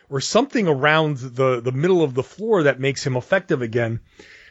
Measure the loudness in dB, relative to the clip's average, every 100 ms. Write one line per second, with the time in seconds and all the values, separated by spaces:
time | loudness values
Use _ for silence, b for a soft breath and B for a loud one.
0 | b -8 0 0 0 0 0 2 4 4
1 | 2 -2 -6 0 2 2 -2 -2 2 2
2 | 2 -2 -6 -8 0 2 2 2 -2 -4
3 | -4 -4 0 -2 0 -4 -2 -2 -2 -4
4 | B B B B B